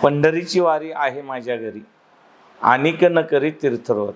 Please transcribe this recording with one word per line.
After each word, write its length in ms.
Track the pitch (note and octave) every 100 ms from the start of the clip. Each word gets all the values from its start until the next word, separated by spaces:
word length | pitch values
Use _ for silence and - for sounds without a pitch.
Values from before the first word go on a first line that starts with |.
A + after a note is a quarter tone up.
पंढरीची 560 | D3 C#3+ D3+ D#3+ F3+ F#3
वारी 320 | F3 D#3 D#3+
आहे 300 | D3+ C#3 C3
माझ्या 360 | C#3 C3 A#2 A#2
घरी, 280 | A2+ G#2 A2 _ _ _ _ _ _ _
अनिक 420 | - B2+ D3 D#3+
न 180 | F3+ E3+
करी 300 | D#3+ D3 D3
तीर्थरोध. 600 | D#3 C#3+ A#2+ A#2+ G#2+ G2+